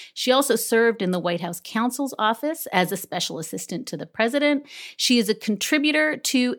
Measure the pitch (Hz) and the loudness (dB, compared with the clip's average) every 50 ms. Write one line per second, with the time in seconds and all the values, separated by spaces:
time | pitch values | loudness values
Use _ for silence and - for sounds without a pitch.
0 | - - - - - 247 254 269 269 269 226 226 - - 233 226 233 233 220 226 | -18 -16 -10 -4 0 2 4 4 4 4 2 0 2 2 4 4 4 4 2 2
1 | 202 180 180 180 160 175 175 170 175 170 175 - - - - 220 233 247 240 - | 0 0 0 0 0 -2 -2 -2 -4 -6 -8 -8 -10 -6 -4 -2 -2 -2 -2 -2
2 | 277 254 - - 214 214 226 - - 302 330 - - - - 185 180 170 190 180 | -4 -4 -2 0 0 0 0 0 -2 -4 -4 -4 -6 -2 0 0 0 0 -2 -6
3 | - - - 175 - - 165 165 156 - - 185 - - 185 170 - - - 156 | -6 -6 -6 -4 -4 -4 -6 -8 -10 -8 -10 -10 -8 -6 -8 -8 -8 -8 -10 -10
4 | 160 - - - 220 233 254 285 294 294 294 277 285 - - - - - - - | -10 -8 -2 0 0 2 2 2 2 2 2 0 -2 -8 -16 -18 -16 -14 -8 -2
5 | - - 247 240 214 190 214 - - - 208 202 - - 302 302 285 302 294 302 | 2 4 4 4 4 2 0 -2 0 -2 -2 -2 0 0 0 2 2 2 2 2
6 | 311 311 294 262 - - - 254 247 247 - | 2 2 0 -2 -2 0 2 2 2 2 0